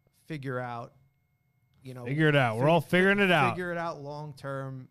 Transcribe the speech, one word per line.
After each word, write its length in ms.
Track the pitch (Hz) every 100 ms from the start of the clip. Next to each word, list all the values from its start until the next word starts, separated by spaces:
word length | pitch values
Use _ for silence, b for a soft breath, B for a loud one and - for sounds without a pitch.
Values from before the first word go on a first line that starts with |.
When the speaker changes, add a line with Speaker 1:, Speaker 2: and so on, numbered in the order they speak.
| _ _ -
Speaker 1:
figure 340 | 160 131 123
out, 340 | 123 117 123 _ _ _ _ _ _ _ _ _
you 120 | 131
know, 100 | 127 120
Speaker 2:
Figure 220 | 147 156
it 80 | 143
out. 220 | 123 110
We're 80 | 139
Speaker 1:
fig-, 40 |
Speaker 2:
all 100 | 170
figuring 380 | - 180 190 202
it 140 | 196
out. 220 | 165 123
Speaker 1:
figure 180 | 117 180
it 40 | 170
out 220 | 170 151
long 340 | 143 147 151
term, 540 | 131 139 135 135 131 127